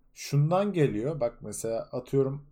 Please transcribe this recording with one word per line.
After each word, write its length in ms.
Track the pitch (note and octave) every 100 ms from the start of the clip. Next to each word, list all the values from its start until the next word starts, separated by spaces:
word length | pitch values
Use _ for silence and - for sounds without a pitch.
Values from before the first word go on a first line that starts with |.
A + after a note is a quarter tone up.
| _
şundan 580 | - - C#3+ D3+ F3+ G#3
geliyor. 480 | F3+ C#3 G#2 B2 D#3
Bak 180 | A#2+ -
mesela 360 | G#2+ G2+ A2+ A2+
atıyorum 640 | - B2+ - C#3 C3+ C#3 -